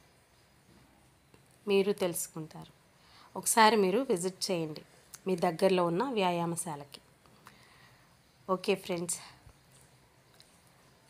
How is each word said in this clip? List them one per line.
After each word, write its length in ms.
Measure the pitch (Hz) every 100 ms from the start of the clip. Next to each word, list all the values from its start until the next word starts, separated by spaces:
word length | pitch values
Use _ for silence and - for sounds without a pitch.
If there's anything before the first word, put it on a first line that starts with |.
| _ _ _ _ _ _ _ - - _ _ _ _ - _ _ 208
మీరు 240 | 196 190
తెలుసుకుంటారు. 880 | 202 185 170 - 165 156 165 160 - _ _ - - - -
ఒకసారి 400 | - - 220 220
మీరు 300 | 190 202 269
విజిట్ 400 | 185 185 180 -
చేయండి 320 | 175 160 147 - - - - 190
మీ 100 | 185
దగ్గరలో 500 | 180 165 190 185 175
ఉన్న 180 | 170
వ్యాయామశాలకి. 960 | 269 226 185 175 170 170 175 143 143 - _ _ - - - - - - - - _ _ _ _ -
ఓకే 220 | 185 185
ఫ్రెండ్స్, 440 | 190 - 175 175 - - - - - _ - - _ _ _ _ - - - _ _ _ _